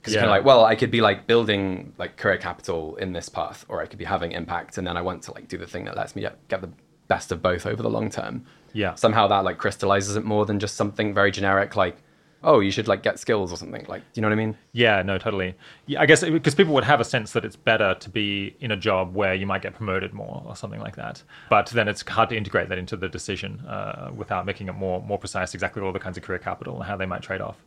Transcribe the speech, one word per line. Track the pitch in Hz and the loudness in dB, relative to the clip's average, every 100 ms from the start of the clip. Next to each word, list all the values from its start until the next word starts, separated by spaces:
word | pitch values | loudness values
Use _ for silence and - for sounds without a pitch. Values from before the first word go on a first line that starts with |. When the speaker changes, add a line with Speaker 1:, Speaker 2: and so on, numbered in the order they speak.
Speaker 1:
'Cause | - | 0
you're | 107 | 2
kinda | 104 | 4
Speaker 2:
Yeah. | 98 | 6
Speaker 1:
like, | 131 | 8
"Well, | 123 110 | 10 10
I | 110 | 6
could | 120 | 2
be, | 117 | 4
like, | 107 98 - | 4 2 4
building, | 117 107 101 98 92 92 - | 4 4 0 0 -4 -10 -10
like, | 90 - | -10 -2
career | 107 90 | 0 0
capital | 92 85 - 82 78 - | -2 -8 -6 -4 -4 -6
in | 95 | -6
this | 87 - | -6 -8
path, | 87 80 - - | -6 -6 -8 -8
or | 87 | -8
I | 78 | -8
could | 98 | -10
be | 87 | -4
having | 95 85 | -2 -2
impact, | 85 82 85 - - | -6 -6 -6 -6 -8
and | 90 | -4
then | 87 | -4
I | |
want | 90 85 | -4 -6
to, | - | -12
like, | - - | -16 -12
do | 90 | -12
the | 90 | -10
thing | 90 104 | -10 -8
that | - | -6
lets | - 101 | -8 -6
me | |
get, | 101 - _ | -8 -10 _
get | 95 | -8
the | 92 - _ _ _ | -8 -16 _ _ _
best | 95 - | -4 -2
of | 85 | -2
both | - 107 - | -2 -2 -4
over | 113 | -4
the | 113 | -2
long | 110 107 | -2 -4
term." | - - 123 - _ _ | -6 -8 -10 -14 _ _
Speaker 2:
Yeah. | 107 95 - | -4 -4 2
Speaker 1:
Somehow | 113 107 101 | 2 4 4
that, | 101 95 | 4 0
like, | 90 | -2
crystallizes | 101 - 98 101 98 104 | -4 0 2 2 2 -2
it | 107 | 0
more | 107 104 | 2 2
than | 104 | 0
just | 101 - | -2 -2
something | 104 98 107 | -2 0 0
very | 98 101 | 4 2
generic, | 101 98 98 98 104 | 2 2 2 2 0
like, | 92 - _ _ _ _ | 0 -2 _ _ _ _
"Oh, | - 135 | 4 6
you | 98 | 6
should, | 98 107 | 0 0
like, | 98 | 0
get | 113 95 | 0 -2
skills | - 110 90 | 0 0 0
or | 87 | -6
something." | 87 113 - | -10 -12 -10
Like, | 95 | -12
do | - - | -10 -2
you | |
know | 107 | 0
what | |
I | 107 | 2
mean? | 110 104 _ | 0 -6 _
Speaker 2:
Yeah, | 117 117 101 | 2 4 4
no, | 92 95 | 2 -2
totally. | 113 101 92 95 - - - | -2 -2 -4 -8 -20 -20 -8
Yeah, | 143 | 2
I | 147 | 8
guess | 160 | 8
it, | 175 160 | 6 2
'cause | 156 139 | 2 4
people | 175 | 6
would | 139 110 | 4 4
have | 143 | 4
a | |
sense | 113 127 107 | 4 -2 -2
that | 117 104 | -4 -4
it's | - | -4
better | - 110 101 | 2 4 4
to | 92 104 | 2 -4
be | 113 104 101 98 - | -4 -2 -4 -6 -8
in | 127 | -6
a | 104 | -2
job | 107 95 92 | 0 0 0
where | 92 98 95 | 0 0 0
you | 98 | -2
might | 95 | -4
get | 98 - | -6 -8
promoted | 104 95 95 | -4 -4 -4
more | 101 104 - 113 | -10 -12 -12 -12
or | 104 | -12
something | 101 107 | -12 -10
like | 107 - | -12 -10
that. | 113 - - - - | -12 -12 -20 -20 2
But | 107 104 | 2 4
then | 117 104 | 0 0
it's | 98 - | -2 -4
hard | - 110 | 0 0
to | 113 | 0
integrate | 95 98 90 | -2 -2 -2
that | 92 | -6
into | 90 95 | -6 -6
the | 92 | -8
decision, | - - 95 98 101 - | -8 -8 -8 -8 -12 -10
uh, | 101 101 - - 110 | -8 -8 -10 -12 -12
without | 104 95 92 | -6 -4 -4
making | 98 98 | -8 -8
it | |
more, | 98 95 92 | -6 -4 -4
more | 104 101 | -4 -6
precise | 98 98 92 | -4 -6 -6
exactly | 95 92 - | -4 -6 -4
what | 98 | -4
all | |
the | 92 | -4
kinds | 95 90 | -8 -12
of | |
career | - 90 | -8 -6
capital | 98 87 - - | -6 -8 -10 -10
and | 87 | -8
how | 98 | -6
they | 92 | -6
might | 90 | -6
trade | - 95 | -6 -8
off. | 104 - | -8 -12